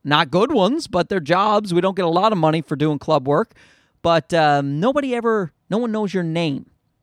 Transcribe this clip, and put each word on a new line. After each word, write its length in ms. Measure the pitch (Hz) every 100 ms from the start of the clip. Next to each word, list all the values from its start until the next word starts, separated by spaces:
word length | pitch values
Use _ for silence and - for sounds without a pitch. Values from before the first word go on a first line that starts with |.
not 260 | 139 147 160
good 220 | 180 262
ones, 360 | 277 190 311 -
but 220 | 180 -
they're 100 | 190
jobs. 540 | 143 175 208 208 208
We 80 | 175
don't 140 | 190 185
get 100 | 175
a 40 |
lot 220 | 170 220
of 60 | 202
money 240 | 156 165
for 140 | - 139
doing 240 | 156 147
club 280 | - 147 131
work, 260 | 147 226 _ _ _ _ _
but, 320 | 170 165 -
um, 460 | 170 151 143 139 143
nobody 360 | 226 294 269 240
ever, 360 | 226 220 170 _ -
no 80 | 202
one 140 | 240
knows 220 | 214 202
your 100 | 185
name. 460 | 165 165 165 139 - _ _ _